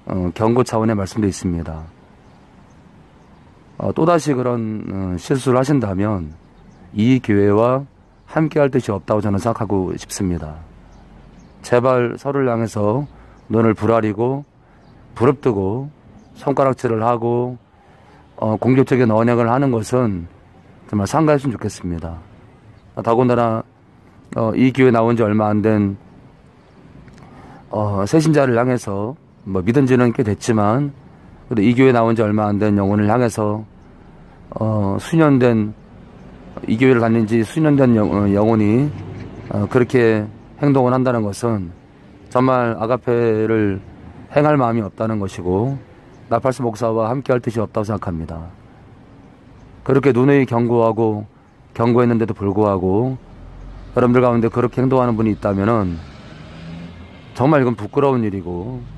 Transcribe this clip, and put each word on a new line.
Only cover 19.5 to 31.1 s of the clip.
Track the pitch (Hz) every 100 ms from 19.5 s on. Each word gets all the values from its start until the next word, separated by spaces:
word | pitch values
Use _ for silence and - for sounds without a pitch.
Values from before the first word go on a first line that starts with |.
하는 | 127 139
것은 | 117 104 127 117 92 85 - - - - - -
정말 | 104 98
삼가했으면 | 147 156 147 139
좋겠습니다. | 101 104 - 90 82 82 82 - - - - - - - -
아, |
더군다나, | 110 117 123 120 117 113 - _ _ _ - - - 120
어, | 113 -
이 | 131
교회 | 127 131
나온 | 117 117 117
지 |
얼마 | 107 107 107
안 | 104
된, | 110 107 101 98 - - - - - _ - - - - - - - - - - -
어, | 104 104 101 101
새신자를 | 160 156 147 135 117
향해서, | 127 123 - 98 107 156 _ _
뭐, | 101 95
믿은 | 90 131 127
지는 | 123 120
꽤 | 117
됐지만 | 107 101 - 110 104 123 143 - -